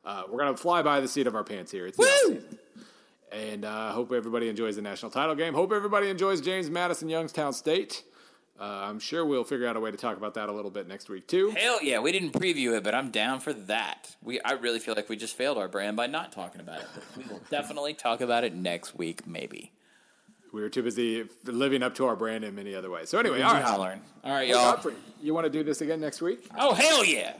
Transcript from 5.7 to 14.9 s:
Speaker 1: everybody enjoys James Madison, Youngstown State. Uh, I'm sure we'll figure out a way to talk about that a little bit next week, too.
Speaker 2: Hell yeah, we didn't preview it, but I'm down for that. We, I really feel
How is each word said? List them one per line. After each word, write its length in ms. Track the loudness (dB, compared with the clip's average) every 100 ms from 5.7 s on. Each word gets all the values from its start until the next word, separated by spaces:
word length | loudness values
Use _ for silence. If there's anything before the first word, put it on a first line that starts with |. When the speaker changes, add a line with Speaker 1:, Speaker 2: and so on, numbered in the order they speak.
Speaker 1:
everybody 380 | 2 2 2 2
enjoys 320 | 2 2 2
James 260 | 0 -2 -2
Madison, 400 | 0 0 0 -2
Youngstown 460 | -2 -2 -2 -2
State. 480 | -2 0 0 0 -10 -12 -20 -20 _ _ -12
Uh, 40 | -10 -6 -6
I'm 120 | -6
sure 220 | -4 -2 2
we'll 180 | 2
figure 220 | 0 -2 0
out 100 | 0
a 40 |
way 100 | -2
to 80 | -4
talk 180 | -4 -4
about 160 | -6
that 140 | -4 -6
a 40 |
little 180 | -6 -6
bit 180 | -8 -10
next 220 | -12 -12
week, 160 | -14 0
too. 240 | 2 4
Speaker 2:
Hell 280 | 2 2 2
yeah, 160 | 2 2
we 120 | 2
didn't 220 | 0 0
preview 420 | 0 0 2 2
it, 100 | 2
but 100 | 2
I'm 160 | 0 0
down 300 | 0 0 0
for 120 | -4
that. 640 | -8 -2 -2 -2 -6 -14 -14
We, 180 | -8 -4
I 120 | -2
really 260 | 0 0 -2
feel 160 | -2